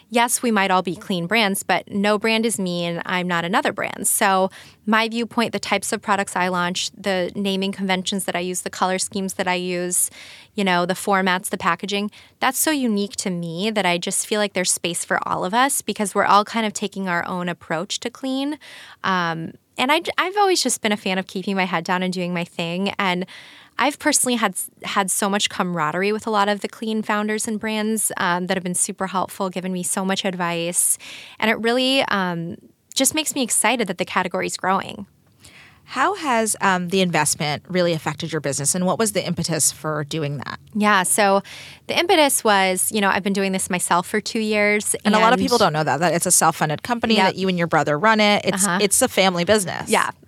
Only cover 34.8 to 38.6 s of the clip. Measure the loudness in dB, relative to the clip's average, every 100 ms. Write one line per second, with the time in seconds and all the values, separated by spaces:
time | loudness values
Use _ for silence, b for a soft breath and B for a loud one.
34.8 | -2 -12 -16 _ _ _ B B B B
35.8 | -10 -2 0 0 0 0 0 0 0 0
36.8 | 0 2 2 2 0 0 -2 -4 -2 0
37.8 | 2 0 -4 -6 -6 -4 -4 -2